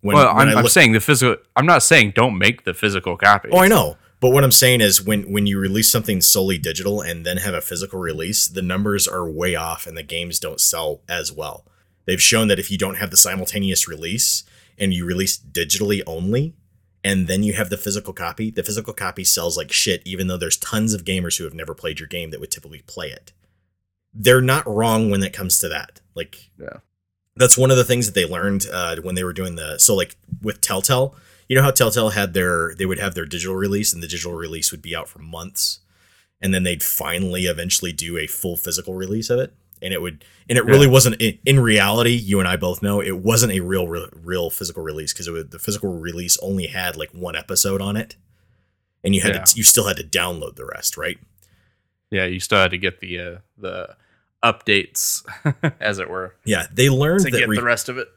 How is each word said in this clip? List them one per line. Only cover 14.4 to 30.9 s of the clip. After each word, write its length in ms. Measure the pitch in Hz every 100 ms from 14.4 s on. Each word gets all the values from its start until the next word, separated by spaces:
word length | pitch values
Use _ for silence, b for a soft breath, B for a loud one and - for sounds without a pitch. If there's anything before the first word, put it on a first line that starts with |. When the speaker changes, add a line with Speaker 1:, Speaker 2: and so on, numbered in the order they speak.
| - b b b
Speaker 1:
and 160 | 98
you 120 | 90 87
release 320 | 90 95 -
digitally 640 | - - 85 95 101 101 -
only, 480 | 82 90 117 156 160 _ _ _ _
and 260 | 196 196 -
then 160 | 92
you 100 | 104
have 160 | 95 92
the 80 | 98
physical 340 | 104 101 -
copy, 360 | - 85 - 110
the 120 | 110
physical 300 | 95 104 110
copy 300 | - 95 90 92
sells 300 | - 85 82
like 140 | 78
shit, 280 | - - 90 92
even 220 | 92 92
though 100 | 90
there's 200 | 85 -
tons 360 | - 110 110
of 100 | 107 85
gamers 320 | 95 87 -
who 60 | 82
have 80 |
never 200 | 78 78
played 260 | 80 85 78
your 80 | 78
game 240 | 87 82
that 80 | 78
would 100 | -
typically 300 | - 71 76 -
play 220 | - 78
it. 220 | - - _ _ _ _ _ _ _ _
They're 280 | 110 107 127
not 260 | 127 139 -
wrong 420 | 107 117 110 110
when 140 | 101
it 100 | 95
comes 240 | - 92 -
to 100 | 90
that. 320 | 78 - _ _ -
Like, 340 | 82 - _ _
Speaker 2:
Yeah. 180 | - - _ _ _ _ _ -
Speaker 1:
that's 220 | 123 -
one 140 | 131
of 60 | 131
the 60 |
things 220 | 120 123 110
that 100 | 98
they 100 | 85
learned, 420 | 87 98 98 -
uh, 260 | 92 87 82
when 140 | 87 90
they 80 |
were 100 | 90
doing 220 | 87 92 82
the, 220 | 78 76
so, 160 | - 101
like, 200 | 87 - _ -
with 200 | 107 -
Telltale, 540 | - 101 -